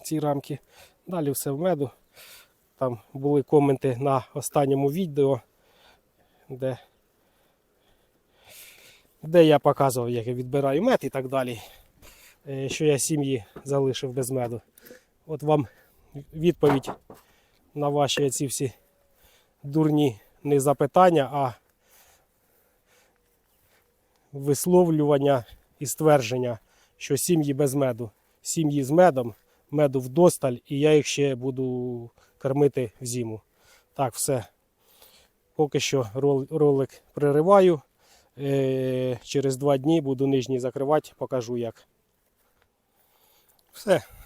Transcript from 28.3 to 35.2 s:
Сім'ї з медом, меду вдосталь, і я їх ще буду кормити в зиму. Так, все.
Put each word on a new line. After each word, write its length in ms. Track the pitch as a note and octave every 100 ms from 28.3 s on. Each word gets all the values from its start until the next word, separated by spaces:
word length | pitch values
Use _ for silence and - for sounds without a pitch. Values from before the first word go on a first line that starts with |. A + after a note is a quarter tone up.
| _
Сім'ї 420 | - - D3+ C#3+
з 80 | C3
медом, 440 | D#3+ F3+ C3 A#2+ - _ _ _
меду 280 | D3 D3 C3
вдосталь, 580 | B2+ C3+ F3 - C#3 A#2+ -
і 140 | C#3
я 160 | D3+ D3+
їх 100 | C3+
ще 300 | - C#3+ B2+
буду 760 | C3 B2+ C3 B2+ B2 A#2+ A#2 _ _ _
кормити 540 | C3+ C3+ C#3+ C#3 A#2+ -
в 40 | B2+
зиму. 360 | B2 A2+ A2 _ _ _ _ _
Так, 200 | - D3+
все. 320 | - - C3 G#2 _ _ _ _ _ - _